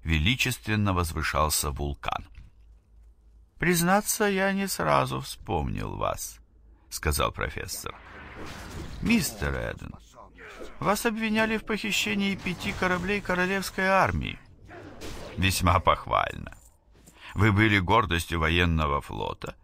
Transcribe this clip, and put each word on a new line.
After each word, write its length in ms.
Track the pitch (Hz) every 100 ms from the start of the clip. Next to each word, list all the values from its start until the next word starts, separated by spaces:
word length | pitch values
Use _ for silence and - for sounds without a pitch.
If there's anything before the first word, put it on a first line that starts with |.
величественно 880 | 80 80 80 131 127 127 - 107 101
возвышался 760 | 90 85 80 76 73 78 - 73
вулкан. 540 | 71 71 71 - - - - - - - - _ - - _ - - - -
"Признаться, 640 | 160 175 170 196 208 - 208
я 280 | 190 196
не 140 | 190 196
сразу 520 | - 160 143 131 131
вспомнил 800 | 135 - - 90 67 50 52 50
вас", — 420 | 50 50 - - - - - - _
сказал 420 | - - 76 57
профессор. 640 | - 52 - - - - - - - - - - - - - - -
"Мистер 520 | - 233 156 - 71
Эден, 400 | 65 58 - 50 - - - 104 - - - - -
вас 260 | 143 202 240
обвиняли 520 | 220 220 214 220 220
в 80 | -
похищении 680 | 214 214 - - 208 196 190
пяти 380 | - 175 202
кораблей 480 | 190 185 180 180 202
королевской 640 | - 180 180 196 190 - 190
армии. 540 | 190 160 80 58 - - - - - - - - - - -
Весьма 420 | 95 92 87 87
похвально. 760 | 85 73 - 55 50 50 50 - - _ _ - - - -
Вы 180 | - 107
были 280 | 98 110 104
гордостью 600 | 87 110 92 82 - 85
военного 640 | 78 85 87 80 76 71
флота 540 | - 52 50 50 - -